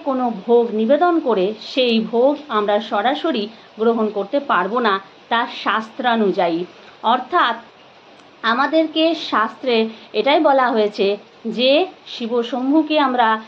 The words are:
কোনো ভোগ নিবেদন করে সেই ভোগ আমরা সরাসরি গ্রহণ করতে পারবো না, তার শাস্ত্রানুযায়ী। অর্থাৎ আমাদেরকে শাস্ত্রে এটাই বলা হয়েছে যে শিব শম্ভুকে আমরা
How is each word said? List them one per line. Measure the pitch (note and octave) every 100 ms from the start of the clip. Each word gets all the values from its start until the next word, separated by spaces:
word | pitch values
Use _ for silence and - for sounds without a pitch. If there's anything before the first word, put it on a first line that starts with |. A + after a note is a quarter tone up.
কোনো | D4 B3+ B3 F#3+
ভোগ | A#3 A#3 A3+
নিবেদন | G#3+ A3 D4 F4 E4
করে | C4+ G3+ F#3+ A3
সেই | - C4 B3 A3+
ভোগ | A3 A#3 C4 - -
আমরা | G#3+ G#3 G#3
সরাসরি | G#3+ G#3+ A#3+ D4 E4 A#3+ G#3+ - - G#3
গ্রহণ | A#3 A#3 G#3+
করতে | G3+ G3 C#4+
পারবো | C#4 F#3+ F#3+ A#3+
না, | A3 F#3+ - - -
তার | A#3 A#3 -
শাস্ত্রানুযায়ী। | A#3+ G#3+ A3 - B3 A3+ G3+ F#3 F3 E3 F3+ - - -
অর্থাৎ | G#3+ B3+ - F4 B3+ A3+ - - - - - - - -
আমাদেরকে | A3+ A#3+ C#4+ D#4+ D#4 D#4+ E4 D#4 -
শাস্ত্রে | A3+ A3+ - C4 A3+ A3+ - -
এটাই | G#3+ A#3+ E4
বলা | D4+ C4+ B3
হয়েছে | A3+ G#3 A3 G3 G3+ - - A3+
যে | F#3+ C4 D4 F#4 - -
শিব | - A3+ A#3+
শম্ভুকে | A3+ B3 C4 D#4 D4+ D4+
আমরা | C4 B3 A3+ A3